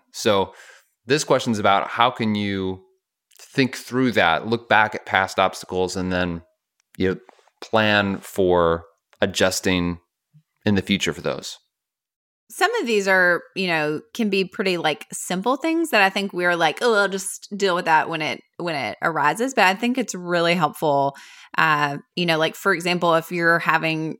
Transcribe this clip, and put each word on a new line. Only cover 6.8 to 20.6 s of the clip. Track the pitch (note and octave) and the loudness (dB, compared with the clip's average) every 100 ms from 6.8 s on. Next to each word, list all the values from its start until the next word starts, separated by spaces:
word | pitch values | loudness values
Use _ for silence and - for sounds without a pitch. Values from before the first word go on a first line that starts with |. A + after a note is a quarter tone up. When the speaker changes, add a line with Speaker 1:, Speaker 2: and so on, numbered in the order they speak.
| _ - | _ -2
Speaker 1:
you | F#2 | -2
know, | F#2 - _ _ _ | -2 -8 _ _ _
plan | - A2 G#2+ G#2 G2 F#2+ | -2 0 4 2 2 -4
for | - - F#2 F2+ E2+ E2 - _ _ _ | -6 0 2 4 2 0 -4 _ _ _
adjusting | G2+ - F#2 F#2 G2 F2+ F2 E2+ _ _ _ _ _ _ G#2+ | -4 0 0 0 0 0 0 -6 _ _ _ _ _ _ -2
in | G2+ | 0
the | |
future | - G2 - | 0 -2 -2
for | - | -4
those. | D2+ C2+ - - _ _ _ _ _ _ _ _ _ | -6 -6 -10 -16 _ _ _ _ _ _ _ _ _
Speaker 2:
Some | - F4+ A#4+ | -2 -2 0
of | B3+ | 0
these | G#3+ F#3+ | 0 2
are, | F#3+ F3+ E3+ - - | 4 4 2 -2 -6
you | F#3 | -2
know, | D#3+ D3+ D3+ - | 0 -2 -4 -8
can | - G#3+ | -4 -2
be | G3 F#3 | -2 -2
pretty, | - F#3+ F3 | -4 -2 0
like, | D#3 D3 - | -2 -4 -8
simple | - - F3+ A#3+ C#4 | -12 -6 -4 -2 -2
things | D#4+ E4 E4 | 0 -2 2
that | A3 | 4
I | G3 | 4
think | G3+ G3 | 2 -4
we're | F3+ F3 F3 | -2 0 2
like, | D#3+ - | 0 2
"Oh, | B3 | 2
I'll | G#3 G3 | 2 2
just | F#3+ - - - G3+ | -2 -8 -12 -14 -4
deal | G3 | 0
with | F3 E3 | 0 2
that | D#3 D3 | 2 2
when | D#3+ | -4
it, | D3+ G2 _ - | -6 -8 _ -10
when | E3+ D3+ | -6 -4
it | A2 - | -6 -4
arises." | E3 D#3 D3 E3+ C4 C4 | -2 0 2 2 0 2
But | F#3 | 2
I | |
think | G3 A#3+ B3+ | 2 -2 -2
it's | A#3 | -4
really | F#3 F3 F3 E3+ | -8 -2 0 2
helpful. | F3 | 2